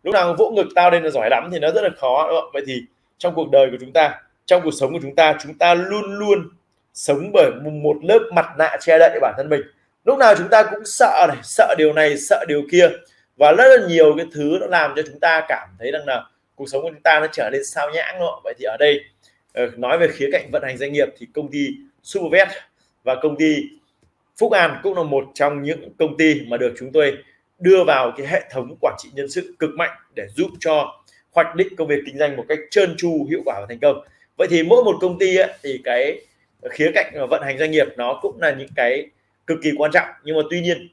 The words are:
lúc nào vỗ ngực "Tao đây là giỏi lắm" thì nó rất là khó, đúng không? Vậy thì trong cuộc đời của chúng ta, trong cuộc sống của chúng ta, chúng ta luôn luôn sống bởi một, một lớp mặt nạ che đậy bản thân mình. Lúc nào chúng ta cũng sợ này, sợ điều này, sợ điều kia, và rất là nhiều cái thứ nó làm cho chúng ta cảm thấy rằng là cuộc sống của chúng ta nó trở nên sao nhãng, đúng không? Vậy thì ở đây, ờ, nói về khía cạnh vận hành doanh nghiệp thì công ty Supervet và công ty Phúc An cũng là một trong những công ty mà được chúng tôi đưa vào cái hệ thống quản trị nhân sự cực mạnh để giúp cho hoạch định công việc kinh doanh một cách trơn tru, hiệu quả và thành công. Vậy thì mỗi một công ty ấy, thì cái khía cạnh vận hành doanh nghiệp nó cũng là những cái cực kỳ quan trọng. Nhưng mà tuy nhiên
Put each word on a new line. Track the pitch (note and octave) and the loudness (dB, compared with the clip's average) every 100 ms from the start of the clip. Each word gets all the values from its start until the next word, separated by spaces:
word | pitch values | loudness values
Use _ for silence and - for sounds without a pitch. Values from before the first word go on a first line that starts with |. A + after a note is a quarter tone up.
lúc | E3+ | 0
nào | G3+ F3 D#3+ | 0 0 0
vỗ | G#3+ | 0
ngực | G#3+ F3+ - | 0 0 4
"Tao | F3 | 4
đây | E3+ | 4
là | D#3+ | 0
giỏi | C3+ A2 | -2 0
lắm" | B2 F3 | 0 -2
thì | F3 | -4
nó | D3+ | -2
rất | F3 | 0
là | G#3 - | -2 -2
khó, | C3 C3 D#3+ | -2 0 0
đúng | D#3+ | -2
không? | - | -4
Vậy | C#3 C#3 | -10 -8
thì | B2 A#2+ _ _ _ | -10 -12 _ _ _
trong | F3 D#3+ | -6 -4
cuộc | C#3+ | 2
đời | C#3 C3+ | 4 4
của | B2 | 0
chúng | B2+ | -2
ta, | D#3+ D3+ - _ _ - | 0 0 -2 _ _ 2
trong | F3+ | 2
cuộc | D#3+ | 2
sống | D3 C3+ | -2 -4
của | E3 | -4
chúng | C#3 C#3 | -4 2
ta, | D#3 D3+ | 4 2
chúng | C#3+ D3+ | -6 0
ta | F3 | 2
luôn | F3 F#3+ G#3 G3+ G3+ | 2 0 -6 -6 -6
luôn | G#3 F#3 D#3+ _ _ _ _ | 0 0 0 _ _ _ _
sống | - - C#3+ F#3+ | -10 -2 -2 2
bởi | G3+ C3+ A#2 | 4 4 2
một, | D3 | -10
một | D3+ D3 D3 | -4 -2 -2
lớp | E3+ A3+ A3+ | 4 4 4
mặt | F3 - C#3+ | -2 -2 -2
nạ | D#3+ C#3 | -2 0
che | - D#3+ | 2 6
đậy | E3 - | 6 4
bản | B2+ G#2 | -2 -4
thân | D3 | -4
mình. | D3 - _ _ _ A3 | -4 -4 _ _ _ -2
Lúc | C#4 | 4
nào | A#3+ G3+ | 6 6
chúng | F3 | 4
ta | A3 | 4
cũng | G#3+ G#3 - | 4 -4 -10
sợ | - A3+ - E3+ | 2 2 4 2
này, | C3+ | 0
sợ | - - - E3 | -6 2 2 4
điều | D3+ | 2
này, | D#3 D3+ C#3+ | 2 0 0
sợ | - - - | -2 -2 0
điều | D3 C#3+ | -4 0
kia, | F3 E3+ - _ _ _ _ | 4 4 2 _ _ _ _
và | D3 F3 | 4 6
rất | C4 B3+ | 8 6
là | F3+ | 6
nhiều | E3 D3+ D3+ | 4 4 4
cái | E3 | -6
thứ | D#3 D3 F3+ | -6 -4 -4
nó | - | -2
làm | F3 D3+ C#3 | 0 0 -4
cho | |
chúng | D#3 D3 | -10 -2
ta | E3+ D#3+ D#3 | 0 0 -2
cảm | B2+ F#2 F#2 | -8 -8 _
thấy | A#2+ | -8
rằng | D3+ C#3+ | -8 -6
là | B2 - _ _ _ | -8 -8 _ _ _
cuộc | C#3 | -10
sống | C3+ | -8
của | E3 | -8
chúng | D3+ | -4
ta | D#3+ D#3 | 0 2
nó | D#3 | 0
trở | - A2 | -6 -6
nên | C3+ C#3 | -6 -8
sao | D#3+ D3 | -8 -6
nhãng, | F3 - F#3 | -6 -8 -6
đúng | E3+ | -8
không? | - | -8
Vậy | - A#2+ | -14 -10
thì | - | -10
ở | A2+ | 2
đây, | D3 C#3+ - _ _ _ _ | 2 2 -4 _ _ _ _
ờ, | B2 A#2+ A#2 | -6 -6 -4
nói | B2 E3 | -2 2
về | E3 | 0
khía | - C#3 | 0 -4
cạnh | D#3 - | -4 -4
vận | D3 | -6
hành | C3 B2+ | -6 -8
doanh | C#3+ | -4
nghiệp | D3 C3+ - | -2 -2 -4
thì | A#2 | -12
công | D3+ D3 | -10 -8
ty | C#3+ C#3 - _ _ | -6 -6 -8 _ _
Supervet | - G3 E3+ F3 F#3+ - - _ _ _ | -10 -8 0 2 2 -4 -20 _ _ _
và | B2 C3 | -6 -2
công | D#3 D3 | -4 0
ty | D#3 D3 D3 _ _ _ _ _ _ - | 0 0 -6 _ _ _ _ _ _ -4
Phúc | A#3 | 0
An | G#3 E3 - | 2 0 -2
cũng | G3 F3+ | -6 -4
là | |
một | D#3 C#3 C3+ | -2 -4 -4
trong | - C#3+ D3 | -2 -2 -2
những | C#3+ D#3 - _ | -6 -8 -10 _
công | D#3 C#3+ | -4 2
ty | D#3 C#3 A#2 | 2 2 -4
mà | A#2+ | -4
được | B2 A2+ | -4 -6
chúng | B2+ | -2
tôi | D3+ C#3+ C#3 _ _ _ _ | 0 0 -2 _ _ _ _
đưa | F3+ F#3+ | 4 4
vào | D#3+ C#3 B2 A#2+ | 4 2 0 -4
cái | C#3 | -6
hệ | F3+ - | -6 -6
thống | C3 B2 D#3+ | -10 -10 -4
quản | C#3+ - | -4 -4
trị | - | -14
nhân | C#3 C#3 | -12 -8
sự | F3 F3 - | -8 -10 -8
cực | D#3 | -8
mạnh | D#3 E3 - _ - | -4 -6 -8 _ -16
để | G2+ | -12
giúp | A#2+ F#3 F3+ | -6 -6 -4
cho | E3 D3+ C3 - _ _ _ | -2 -2 -2 -10 _ _ _
hoạch | E3+ E3 E3 | -2 0 -2
định | F#3+ - | -4 -4
công | D3+ | -4
việc | C#3+ C#3 | -4 -4
kinh | C#3 | -4
doanh | D3 C3+ | -4 -4
một | A#2 | -6
cách | D3+ - | -8 -2
trơn | G#3 F3+ - | 0 0 -2
tru, | F3 D#3 C3 | -4 -4 -4
hiệu | F3 - | -6 -6
quả | G2+ | -8
và | G#2 | -12
thành | A#2 | -2
công. | D3 C3 - _ _ - | 0 0 -10 _ _ -4
Vậy | F3 | 0
thì | E3+ | 0
mỗi | D#3+ A#3+ | 4 4
một | A3 - | 4 0
công | F#3 F3 | -4 0
ty | F#3+ F3+ | 0 2
ấy, | - - | 0 -2
thì | C#3 B2+ | -12 -8
cái | B2 B2 C#3 - _ _ _ _ B2+ | -4 -2 -2 -4 _ _ _ _ -16
khía | - D#3 | -2 0
cạnh | F#3+ - D3+ B2+ | 0 -2 -6 -4
vận | D3+ | -4
hành | C#3 C3+ | -4 -6
doanh | D#3 | -2
nghiệp | D#3 B2+ B2 | 0 0 -4
nó | A#2+ C3+ | -6 -4
cũng | G3+ G#3 | -8 -4
là | D#3+ | -4
những | C3 C#3 - | -4 -8 -4
cái | A#2+ C3+ - _ _ _ - | -2 -2 -8 _ _ _ -8
cực | D#3+ | -4
kỳ | D3+ D3 | -4 -2
quan | D3+ | 0
trọng. | E3 - - | 0 -2 -14
Nhưng | D3 D#3 | -4 -4
mà | D3+ | -2
tuy | F3 | -4
nhiên | F3 E3+ F3 | -4 -6 -8